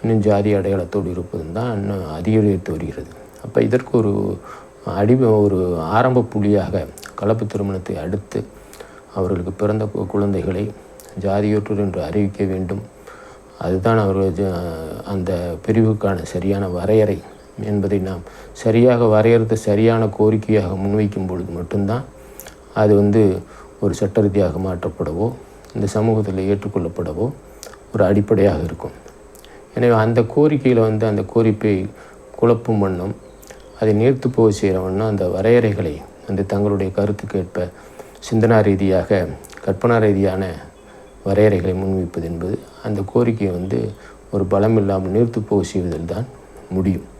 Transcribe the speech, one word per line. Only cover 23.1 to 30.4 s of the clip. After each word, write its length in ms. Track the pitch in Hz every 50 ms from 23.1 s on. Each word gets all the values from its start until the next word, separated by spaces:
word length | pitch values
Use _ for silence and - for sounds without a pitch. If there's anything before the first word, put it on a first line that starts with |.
| 101 113 107 98 92 87 - - - - - - - -
ஒரு 120 | - 98 85
சட்ட 280 | - 107 98 - 113
ரீதியாக 380 | 104 101 92 101 95 85 76 90
மாற்றப்படவோ, 760 | 92 92 90 85 - 85 78 - 87 80 80 85 107 120 127 - - - - - - - -
இந்த 120 | 110 107
சமூகத்தில் 640 | 98 - 110 110 113 110 110 104 98 95 95 95 98
ஏற்றுக்கொள்ளப்படவோ 840 | 101 101 - 104 - 98 85 85 - - 87 80 78 85 110 131 - - - - - - - - - - - - -
ஒரு 100 | 110 101
அடிப்படையாக 600 | 92 98 104 101 - 110 98 98 101 85 - 87
இருக்கும். 280 | 85 - - - - - - - - - - - - - - - - - - - - -
எனவே 180 | - 123 120 117
அந்த 280 | 107 107 117 117 123
கோரிக்கையில 580 | 113 113 - 147